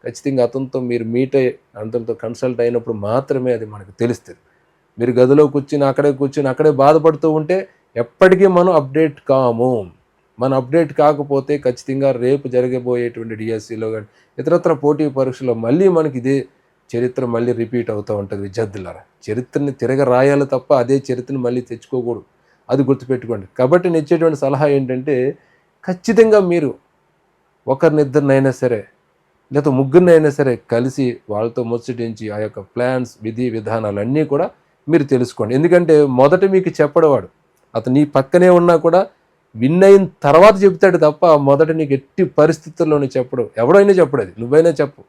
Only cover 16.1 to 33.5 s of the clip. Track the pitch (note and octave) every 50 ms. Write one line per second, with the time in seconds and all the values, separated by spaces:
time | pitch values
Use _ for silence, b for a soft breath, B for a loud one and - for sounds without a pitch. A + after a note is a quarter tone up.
16.1 | C3 B2+ A#2 C3 C#3 C#3 - _ _ _ _ _ _ _ _ _ - A#2 B2 B2
17.1 | B2 - B2+ A#2+ A#2 A#2 A#2+ B2 B2 A#2+ A#2 A2 B2 A#2+ A2+ - A2 G#2 G2+ -
18.1 | G#2+ G#2 G2 F#2 G#2 G2+ G2+ G2 F#2+ A#2 A2+ G#2 G2 G2+ F#2 F2 E2+ - _ _
19.1 | _ _ - - G#2+ A#2 B2+ _ - C#3+ C#3+ C#3+ C3+ _ B2 A#2 C3 C3+ C#3 B2+
20.1 | B2 B2 C3 C#3+ C#3+ C#3+ C#3 C3 C3+ B2+ - _ D3 C3 A#2+ A#2+ C3+ C#3 C3+ -
21.1 | B2+ B2 B2 C3 C#3 C3+ B2 A#2+ B2 B2+ B2 _ A#2+ A2+ _ _ - B2+ A#2 A#2+
22.1 | A#2 G2+ F2+ _ _ _ _ _ _ _ _ - B2 C#3 C#3 A#2+ C3+ B2+ C3 B2
23.1 | C3 B2 A#2+ A2+ A#2 G#2 F#2 - _ - B2+ C3 E3 F3+ F3 F#3 E3+ D#3+ D3+ -
24.1 | F3 E3 E3 E3 D3+ C#3 D3 C3+ C#3 C3 D3+ D3 C#3+ C#3 C3 B2 B2+ B2+ C3 D3+
25.1 | C#3+ B2 B2+ C#3 D3+ _ _ _ _ _ _ _ _ _ - - F#3 F3+ _ A3+
26.1 | A3 G#3 A3+ A3 G#3+ G#3 F#3+ F3 F3 E3+ D3+ B2+ - - _ _ _ _ _ _
27.1 | _ _ _ _ _ _ _ _ _ _ _ - C3+ C3 E3+ D#3+ D3+ D3+ D3 C3+
28.1 | B2+ D3+ C#3+ C#3 C3+ C3+ C3+ C3+ B2 - C#3 B2 A#2 G#2+ G2 _ _ _ _ _
29.1 | _ _ _ _ _ _ _ _ C3 D3 C#3+ D3+ C3 B2+ C3+ C3+ C3+ F3+ F3+ F3
30.1 | E3+ D#3+ D#3 D3 C#3 - C#3+ C3 A#2+ - _ _ A#2 A#2 B2 C3 C3 - C3+ B2
31.1 | A#2 - _ - G#2+ G#2 A2 A#2 A#2 B2+ A#2+ A2+ A#2+ A#2+ A#2+ - A#2+ A#2 A#2 A2+
32.1 | A2 G#2+ A2 G#2+ G#2 G#2 G#2+ G#2 _ G#2+ G2 _ _ A#2+ B2 B2+ C3 B2+ B2+ A#2
33.1 | - _ G#2+ A2 A2+ A#2 B2+ B2